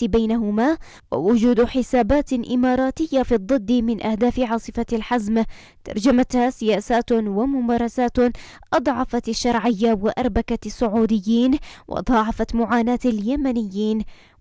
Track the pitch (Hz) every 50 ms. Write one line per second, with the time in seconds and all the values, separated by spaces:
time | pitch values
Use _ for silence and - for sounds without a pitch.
0 | 240 208 202 226 226 220 226 233 220 208 208 214 240 294 330 - - - - -
1 | - _ - 123 156 196 240 226 208 - 240 202 240 233 - 262 233 - - 247
2 | 220 202 277 294 285 - 262 240 226 - 247 247 247 254 254 254 262 262 254 -
3 | 320 - 269 262 247 - 247 214 190 190 277 269 196 196 247 247 226 233 233 196
4 | - 220 220 196 240 240 - 254 254 220 226 226 - - - 233 233 - 240 220
5 | 208 - 240 247 208 208 220 226 220 - - - - - _ - - - - 214
6 | 196 277 247 247 262 - 254 247 240 254 254 - 233 214 214 190 208 - 240 233
7 | 240 - 240 226 214 208 196 196 240 277 277 262 240 233 240 233 233 233 - 254
8 | 247 240 - 254 247 247 240 - - - - - - - - 320 240 302 254 240
9 | 254 - - 240 - 226 226 - - 247 233 226 190 247 233 185 233 226 226 190
10 | 202 220 - - 247 247 190 226 226 - 202 - - 208 - - 247 214 190 233
11 | 226 202 226 214 180 214 226 233 247 262 269 294 - - - - - - - -
12 | - - 254 220 220 226 226 - 226 - - 233 233 196 233 240 226 240 247 233
13 | - 247 220 208 196 226 277 311 269 269 240 240 220 196 185 202 214 214 220 220
14 | 208 - - - - _ _ -